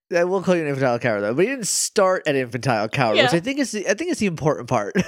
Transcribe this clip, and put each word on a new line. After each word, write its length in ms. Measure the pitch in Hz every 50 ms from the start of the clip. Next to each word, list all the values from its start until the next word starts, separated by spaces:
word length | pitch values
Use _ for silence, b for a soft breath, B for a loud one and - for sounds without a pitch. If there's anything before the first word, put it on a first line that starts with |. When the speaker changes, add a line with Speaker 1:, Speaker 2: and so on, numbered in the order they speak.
| _ - 185
Speaker 1:
I 80 | 170
will 180 | 175 180 190 196
call 140 | 175 185 180
you 60 | 170
an 60 | 160 143
infantile 320 | 143 131 135 127 120 120
coward, 220 | 123 123 107 101
though. 120 | 104 104 120
But 120 | 139 185
he 40 | 247
didn't 160 | 277 262 208
start 640 | - - - - - - 220 190 185 185 175 - 156
at 80 | 139
infantile 520 | 135 131 117 107 127 113 139 120 107 104 110
coward, 280 | - 147 131 113 110
Speaker 2:
Yeah. 80 | 143 -
Speaker 1:
which 100 | - 151
I 60 | 170
think 180 | 170 247 277 285
is 140 | 277 -
the, 160 | - 208 170 170
I 60 | 208
think 180 | 202 330 359
is 60 | 320 -
the 60 | 220
important 420 | 196 165 - 156 156 139 - 120 123
part. 260 | 135 113 104 98 - 202 -